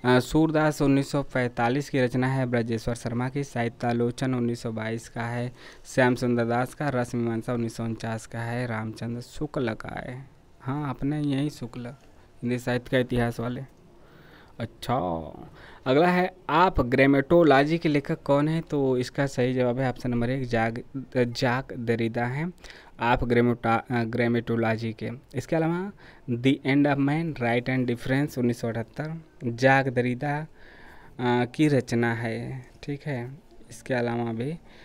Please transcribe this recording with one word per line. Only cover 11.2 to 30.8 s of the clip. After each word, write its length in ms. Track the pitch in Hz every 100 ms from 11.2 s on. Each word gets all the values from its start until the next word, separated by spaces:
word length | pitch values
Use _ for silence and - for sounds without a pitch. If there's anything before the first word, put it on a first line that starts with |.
यही 280 | 147 135 147
शुक्ल, 360 | - 117 127 120
हिंदी 760 | 139 - - - - 120 123
साहित्य 300 | 120 123 120
का 60 | 131
इतिहास 420 | 123 123 117 117
वाले। 220 | 120 123 135 - - - - - - - - -
अच्छा, 380 | 117 - - 123 90 82 78 - - - - - -
अगला 220 | 135 175
है 280 | 180 185 - -
आप 320 | 151 185 -
ग्रामेटोलॉजी 960 | 123 127 139 139 135 175 160 135 147 165
के 120 | 165
लेखक 340 | 170 - 160
कौन 240 | - 143 151
है? 140 | 165
तो 360 | 165 147 135 127
इसका 280 | 127 - 139
सही 280 | - 123
जवाब 260 | 127 123 123
है 100 | 131
ऑप्शन 200 | 123 127
नंबर 200 | 120 117
एक, 180 | 135 123
जाग, 360 | 117 113 117 - 139 127 131
जाक 560 | 120 117 131 123 131
दरिदा 520 | - 117 117 113 120 120
हैं 280 | 135 170 - - - - -
आप 240 | 117 123
ग्रामेटा-, 680 | 120 120 120 117 120 113 -
अ, 120 | 123
ग्रामेटोलॉजी 920 | 113 117 120 120 117 117 113 110 113
के। 160 | 110 110 120 - 135
इसके 200 | - 160
अलावा 360 | 160 175 196 - - - -
The 220 | 120 131 139 135
End 200 | 139 143
of 100 | 143
Man, 360 | 139 151 165
Right 360 | 135 117 123 123
and 180 | 131 123
Difference 500 | 120 - 131 147 131
उन्नीस 220 | 120 117
सौ 60 | 117
अठहत्तर, 540 | 113 110 - 156 165 156 -
जाक 440 | 123 117 131 135 135
दरिदा, 520 | 123 123 123 147 147
अ, 1080 | 156 - - -